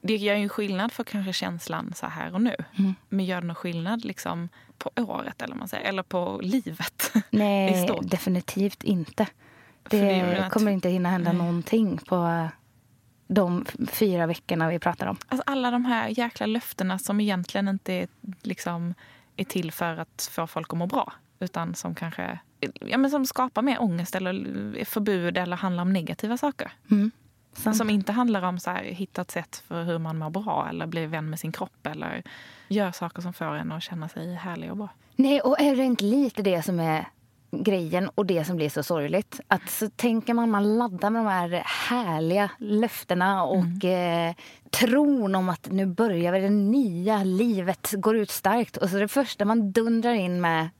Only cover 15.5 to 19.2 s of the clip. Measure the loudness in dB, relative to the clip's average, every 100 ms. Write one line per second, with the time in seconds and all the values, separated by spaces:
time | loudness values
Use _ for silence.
15.5 | 0 0 0 0 0 0 -2 -2 -2 -2
16.5 | -2 -4 -4 -2 -2 -2 0 2 0 -2
17.5 | 0 0 -2 -2 -4 -4 _ -14 -10 -8
18.5 | -6 -6 -4 -4 -8 -14 -20